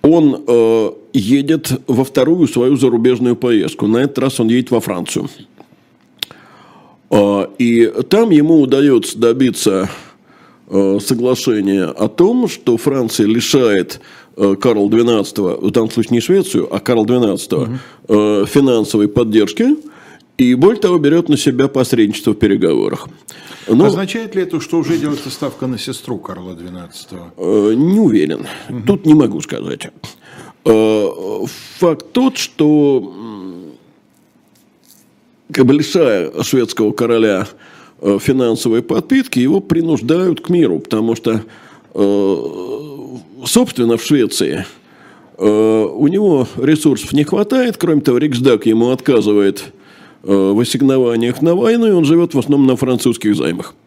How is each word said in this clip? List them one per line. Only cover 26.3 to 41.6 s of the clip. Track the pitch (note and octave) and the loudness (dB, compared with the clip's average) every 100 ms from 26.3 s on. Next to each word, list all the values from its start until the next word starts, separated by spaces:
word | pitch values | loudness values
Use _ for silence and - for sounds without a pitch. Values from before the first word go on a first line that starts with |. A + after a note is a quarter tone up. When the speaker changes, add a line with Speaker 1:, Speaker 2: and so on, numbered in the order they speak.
| F2+ F2+ E2+ | -14 -14 -14
Speaker 2:
двенадцатого? | F2+ F2+ E2+ - - F#2 E2+ - | -14 -16 -18 -20 -18 -18 -18 -8
Speaker 1:
Э, | F#2 G#2 G#2 A#2 | 0 2 2 2
не | E3 G3+ | 2 2
уверен. | F#3+ G#2+ D2+ D#2 - - - | 4 2 0 -4 -10 -16 -12
Speaker 2:
Мгм. | A#2+ A2+ | -6 -2
Speaker 1:
Тут | C3+ D#3 | 0 4
не | |
могу | D3+ A#2+ F2+ | 4 4 -2
сказать. | - - - - - _ - - - - - _ - | -10 -10 -10 -10 -12 _ -20 -20 -20 -20 -20 _ 2
Э, | A2 A2 G#2+ G2+ - F#2+ G2+ G2+ - - - | 2 2 2 -2 -6 -10 -8 -10 -12 -20 -2
факт | F3 D3+ - | 0 0 -4
тот, | - C4 - | 0 0 -2
что, | - - D3+ D3+ C#3+ C3 - F#2 | -12 0 2 4 4 0 -4 -16
м, | A2+ G#2 F#2 F2 E2 A#1+ _ _ _ _ _ _ _ _ _ _ _ _ _ _ _ _ _ | -16 -14 -14 -16 -20 -20 _ _ _ _ _ _ _ _ _ _ _ _ _ _ _ _ _
как | - B2+ | 0 2
бы | |
лишая | D3 D3+ F3+ C#3+ G2+ E2 - | 2 0 0 2 0 -4 -6
шведского | - C3 A2+ - G#2+ | -2 -2 -2 0 -2
короля, | G#2 D#3 A2+ A2 F#2+ G2 - - - - _ | 0 0 2 2 0 -4 -12 -20 -20 -20 _
э, | G2 G2 | -2 0
финансовой | - C3 A#2+ A2 A#2+ A2+ | 0 0 0 0 0 -2
подпитки, | - A2 - C4+ - B2+ | 0 -4 0 -2 0 -2
его | B2+ F#3+ | 0 0
принуждают | G3 E3 E3 C3 A#2 E3 F#3 D#3 | 0 -2 0 -2 0 0 0 -2
к | - | -2
миру, | F3 C#3 D#2+ | 0 2 -2
потому | - A2 A2+ | -4 -4 -2
что, | A2+ A#2+ A2+ A2 - | -2 -2 -4 -6 -20